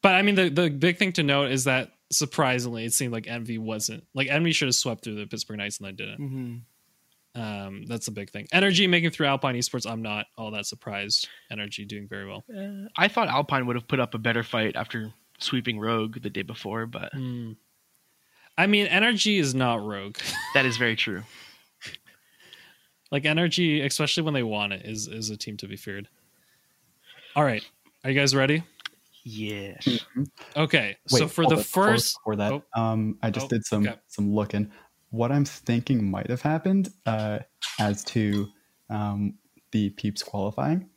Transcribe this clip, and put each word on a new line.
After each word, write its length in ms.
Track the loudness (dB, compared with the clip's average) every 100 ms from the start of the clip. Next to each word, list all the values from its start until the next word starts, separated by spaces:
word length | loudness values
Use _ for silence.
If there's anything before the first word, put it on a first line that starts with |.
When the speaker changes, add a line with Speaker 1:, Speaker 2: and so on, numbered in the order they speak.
Speaker 1:
but, 100 | 6
I 80 | 6
mean, 120 | 6 6
the, 120 | 4
the 220 | 4 2
big 280 | 4 2 2
thing 140 | 0
to 80 | 2
note 260 | 2 4 2
is 140 | 2
that, 260 | 2 0 0 _ _
surprisingly, 720 | -2 -2 2 2 2 -2 -4
it 80 | -2
seemed 200 | -2 -2
like 140 | -4 -6
Envy 300 | -8 -6 -6
wasn't, 460 | -4 -4 -4 -8 -10
like, 140 | -4 0
Envy 240 | 2 2
should 160 | 2 2
have 60 | 0
swept 260 | 0 -4
through 120 | -6 -8
the 100 | -8
Pittsburgh 320 | -8 -8 -6
Knights, 200 | -6 -8
and 80 | -12
they 40 |
didn't. 280 | -10 -12 -8
Speaker 2:
Mm-hmm. 360 | -8 -6 -8 -10 -14 _ _ _ _ _ _
Speaker 1:
Um, 520 | -10 -8 -6 -8 -12 -8
that's 220 | -8 -6
a 40 |
big 180 | -8 -10
thing. 160 | -10 0
N 100 | 2
R 80 | 4
G 160 | 4 4
making 240 | 4 2
through 160 | 0 0
Alpine 280 | 2 0 0
Esports, 340 | -2 -4 -6
I'm 120 | -6
not 240 | -4 -6 -6 -10
all 140 | -10
that 160 | -8 -8
surprised. 600 | -10 -8 -6 0 0 -2 -10 _
N 100 | -10
R 60 | -10
G 200 | -10 -10
doing 200 | -12 -10
very 200 | -10 -10
well. 160 | -12 -12
Speaker 2:
Uh, 340 | -12 -10 -10 -10
I 140 | 2 2
thought 200 | 4 2
Alpine 360 | 2 0 0 0
would 80 | -2
have 120 | 0
put 120 | 0
up 120 | 0
a 60 | 0
better 240 | 0 0
fight 340 | 0 0 0 -2
after 380 | -6 -6 -8 -12 _ _
sweeping 400 | -4 -2 -2 -4
Rogue 400 | 0 0 -2 -4
the 80 | -8
day 140 | -8
before, 420 | -8 -8 -8 -6
but 260 | -6 -8 -10
Speaker 1:
Hmm. 380 | -8 -8 -8 -10 -12 _ _ _ _ _ _ _ _ _ 0
I 80 | 4
mean, 180 | 4 4
N 160 | 4
R 100 | 4
G 240 | 4 4 4
is 160 | 4
not 280 | 2 2 2
Rogue. 360 | -2 -6 -8 -8 -6 -6
<laughs> 160 | 0
Speaker 2:
That 120 | 2 2
is 100 | 2
very 180 | 0
true. 280 | 0 -2 -4 -8 -18 -20 -20 _ _ -18 -18 _ _ _ _ -20 -20 -20 _ _ _ _
Speaker 1:
Like, 140 | 0 2
N 120 | 4
R 100 | 2
G, 320 | 4 4 4
especially 420 | 2 0 0 0
when 120 | 0
they 80 | 0
want 300 | 0 -2 -2
it, 140 | -4 -8
is, 200 | -8 -8
is 240 | -6 -8
a 60 | -6
team 200 | -8 -10
to 80 | -10
be 80 | -12
feared. 320 | -10 -10 -12 _ _ _ _ _ _ _ _ _ _ -20 -6 0
All 80 |
right. 200 | 2 0 -6 _ _ _
Are 60 | 0
you 80 | 2
guys 160 | 4
ready? 280 | 4 4 2 0 _ -16 _ _ _
Speaker 2:
Yes. 640 | -14 -8 -6 -6 -10 -4
Speaker 3:
Mm-hmm. 380 | 0 0 -2 -4 -6 -6 -10 0
Speaker 1:
Okay. 400 | 2 2 2 -6 2
So 140 | 2
Speaker 3:
Wait, 60 | 4
Speaker 1:
for 120 | 4
Speaker 3:
hold 100 | 4
Speaker 1:
the 40 | 4
Speaker 3:
on, 60 |
before, 220 | 2 4
Speaker 1:
first 340 | 6 4 2 -2
Speaker 3:
before 180 | -2 0
that, 160 | 0
Speaker 1:
Oh. 100 | 0 -4
Speaker 3:
um, 440 | 0 2 2 0 0
I 80 | -2
just 160 | 0 0
Speaker 1:
Oh, 20 |
Speaker 3:
did 160 | 0
some, 220 | 0 2 2
Speaker 1:
okay. 100 | 0 _
Speaker 3:
some 260 | -2 0
looking. 360 | 2 2 0 -2 -6 -20 _ _
What 200 | -2 2
I'm 140 | 2
thinking 640 | 2 -2 -2 -2 2 2 2
might 200 | -2 -2
have 100 | -2
happened, 480 | 0 0 2 2 2 -2
uh, 360 | -2 -2 0 -4 -8 _ -10 0
as 240 | 0 0
to, 440 | -2 0 2 0 -2 _ _ _ _
um, 460 | -4 -2 0 -2 -4 _ _ _
the 180 | 0 2
Peeps 320 | 0 -4 -4
qualifying 680 | -6 -4 -4 0 0 0 -2